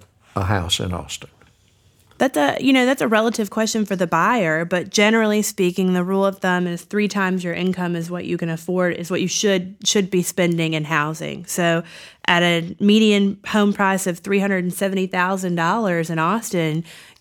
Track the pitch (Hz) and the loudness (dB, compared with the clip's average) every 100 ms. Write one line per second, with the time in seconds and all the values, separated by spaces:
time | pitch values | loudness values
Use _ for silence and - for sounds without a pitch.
0 | - _ _ 101 95 101 85 - 95 87 | -12 _ _ -4 0 0 0 -4 -4 -6
1 | 76 - 73 _ _ _ _ _ _ _ | -8 -14 -14 _ _ _ _ _ _ _
2 | _ - 269 294 285 - 262 262 247 277 | _ -2 0 2 0 2 4 4 4 2
3 | 247 214 226 226 202 - 220 220 202 185 | 2 2 2 -2 -4 -2 -2 -2 -2 -2
4 | 175 165 190 240 165 156 170 180 190 220 | 0 2 2 2 2 0 0 -4 0 2
5 | 208 226 214 214 208 - 180 180 185 180 | 4 4 2 0 -2 0 0 2 0 0
6 | 180 196 196 196 185 180 175 170 - 208 | 0 0 0 0 0 0 -2 -6 -4 -2
7 | 208 208 185 185 175 170 180 180 175 170 | 0 0 -2 -2 -4 -4 -2 -2 -4 -4
8 | 170 175 - 170 170 165 - 180 180 - | -6 -8 -6 -4 -4 -6 -4 0 0 -2
9 | 175 180 180 - 208 190 185 - - 214 | -4 -2 -2 0 2 0 -2 -6 0 0
10 | 185 180 175 - 175 170 160 160 151 156 | 2 0 -2 0 0 2 -2 -2 0 0
11 | 151 156 147 143 175 - 170 165 170 - | 0 -4 -8 -10 -8 -2 0 0 -4 -16
12 | - - - 175 175 170 170 - 202 214 | -20 -8 2 4 4 2 -2 0 4 6
13 | 220 202 196 202 - 214 208 202 196 190 | 6 4 2 -2 -2 2 2 2 0 0
14 | 185 170 202 196 202 190 180 175 196 190 | -2 -6 -2 0 0 -2 -2 -2 -2 -2
15 | 185 185 180 196 185 170 165 226 208 170 | -2 -2 -2 -2 -2 0 0 0 0 0
16 | 160 160 165 220 220 175 160 156 - - | -2 -2 0 -2 -2 -2 0 -2 -6 -16
17 | - _ | -20 _